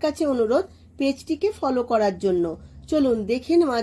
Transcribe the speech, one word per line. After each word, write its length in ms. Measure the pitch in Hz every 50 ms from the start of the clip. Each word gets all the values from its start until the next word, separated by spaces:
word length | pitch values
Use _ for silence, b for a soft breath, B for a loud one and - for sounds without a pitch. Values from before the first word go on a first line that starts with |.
| -
কাছে 180 | 302 294 - 320 285
অনুরোধ, 320 | 262 240 226 214 247 330 381 - b b b b b -
পেজটিকে 500 | 277 277 269 - - - 320 294 - 427 415 -
ফলো 240 | 320 269 254 247 240 247
করার 240 | 233 214 214 202 190 185
জন্য। 260 | 202 190 180 175 170 165 156 - B B B B B -
চলুন 260 | 311 302 277 254 233 220 202 190
দেখে 240 | 240 254 247 - 330 339
নেওয়া 200 | 339 277 247 233